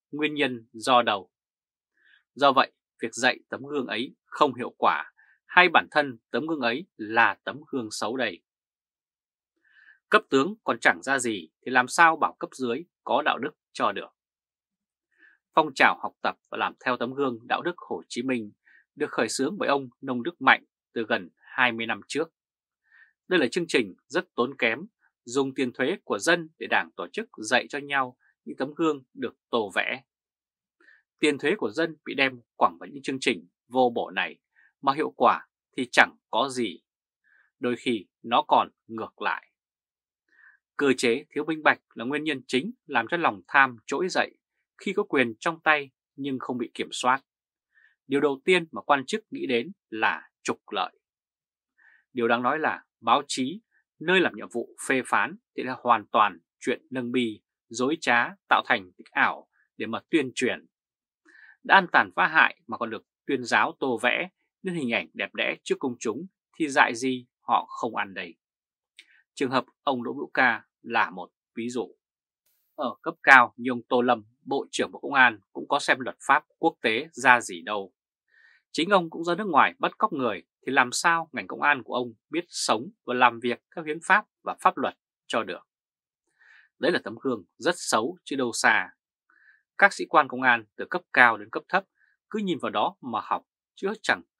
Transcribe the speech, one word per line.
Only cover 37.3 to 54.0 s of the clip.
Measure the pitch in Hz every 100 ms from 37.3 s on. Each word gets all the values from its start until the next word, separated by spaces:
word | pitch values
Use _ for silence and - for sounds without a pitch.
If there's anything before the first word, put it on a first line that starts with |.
| _ _ -
Đôi | 123 120
khi | 139 110 87 _
nó | 117 127 -
còn | 127 95 _ -
ngược | 110 - -
lại. | 101 80 - _ _ _ _ _ _ _ _ _ - _ _ -
Cơ | 143 131
chế | 123 120 -
thiếu | 143
minh | 151 160
bạch | 147 123 _
là | -
nguyên | 117 147
nhân | 156 139 -
chính | 127 185 - -
làm | 135 208
cho | 175
lòng | 151 101 -
tham | 143 131 117 -
trỗi | 143 180
dậy | 143 - - _ _ _ _
khi | 208
có | 196
quyền | - 143 120 110
trong | 170 165
tay | 160 151 139 _ _ -
nhưng | 139 127
không | - 123
bị | 117
kiểm | - 104
soát. | - 123 135 _ _ _ _ _ _ _ _ -
Điều | 139
đầu | 147 135
tiên | - 180 165
mà | 101
quan | - 139 131
chức | 220 -
nghĩ | 139 139
đến | 120 151 - -
là | 110 110 80 - _
trục | - - -
lợi. | 98 90 _ _ _ _ _ _ _ _ _ _ _ _
Điều | 127 117
đáng | 120
nói | 123 156
là | 143 90 - _
báo | 117 131 143
chí, | - 131 202 _ _ _
nơi | -